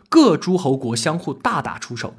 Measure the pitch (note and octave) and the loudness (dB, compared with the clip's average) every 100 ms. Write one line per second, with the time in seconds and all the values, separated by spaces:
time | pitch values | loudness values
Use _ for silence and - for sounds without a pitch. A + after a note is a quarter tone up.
0 | - E4 C4 D3+ F3 F3+ C3+ C3+ A2+ A#2 | 0 4 4 4 2 0 2 0 -2 -2
1 | D#3+ E3+ D3+ C3 A#3+ F3 - - - A#2+ | -2 -2 -6 -4 -4 -2 -6 -10 -12 -10
2 | - | -10